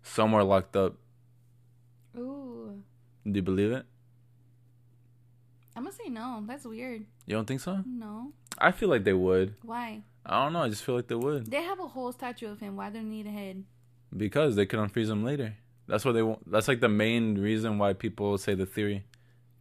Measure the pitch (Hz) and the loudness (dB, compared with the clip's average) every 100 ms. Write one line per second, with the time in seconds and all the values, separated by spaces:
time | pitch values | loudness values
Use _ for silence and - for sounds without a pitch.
0 | - - 110 107 98 98 92 98 95 - | -10 2 4 6 8 6 4 2 2 0
1 | _ _ _ _ _ _ _ _ _ _ | _ _ _ _ _ _ _ _ _ _
2 | _ 240 247 285 262 233 220 202 196 _ | _ -12 -10 -10 -12 -12 -14 -14 -18 _
3 | _ _ 104 101 92 95 104 131 - _ | _ _ -2 0 2 2 2 0 -6 _
4 | _ _ _ _ _ _ _ _ _ _ | _ _ _ _ _ _ _ _ _ _
5 | _ _ _ _ _ _ _ 226 294 - | _ _ _ _ _ _ _ -12 -12 -10
6 | 427 226 240 233 214 277 240 220 254 226 | -10 -8 -8 -8 -10 -10 -12 -10 -10 -10
7 | 214 _ - 104 110 131 - 196 196 247 | -14 _ -6 -4 -2 -4 -4 -4 -4 -8
8 | 214 214 262 - - - - 180 208 131 | -10 -12 -12 -16 -14 2 4 4 2 4
9 | 98 92 92 92 95 107 226 233 233 214 | 4 4 4 4 2 -2 -10 -8 -8 -12
10 | 208 _ - 202 139 170 135 104 - 123 | -16 _ -2 0 2 0 -2 -2 -2 -2
11 | 117 117 131 147 113 277 339 381 320 254 | -2 -2 0 -2 -2 -4 -4 -6 -8 -8
12 | 247 247 247 247 220 208 208 196 196 220 | -8 -8 -10 -10 -12 -10 -10 -8 -10 -8
13 | 220 220 208 208 196 190 190 _ _ _ | -8 -8 -8 -8 -8 -10 -14 _ _ _
14 | - 98 104 143 151 104 98 113 107 117 | -12 -4 0 2 4 4 2 2 0 0
15 | 110 104 117 143 113 107 _ _ - 110 | 0 0 0 -2 -4 -8 _ _ -2 0
16 | 135 113 113 110 - 104 110 127 120 104 | 2 4 2 0 0 0 2 4 4 4
17 | 110 117 113 101 104 110 113 104 101 98 | 4 4 2 2 2 2 0 2 2 2
18 | 110 92 101 101 - 98 95 - 104 101 | -4 -2 0 0 0 -2 -2 -2 -2 -2
19 | - - _ _ _ _ | -6 -20 _ _ _ _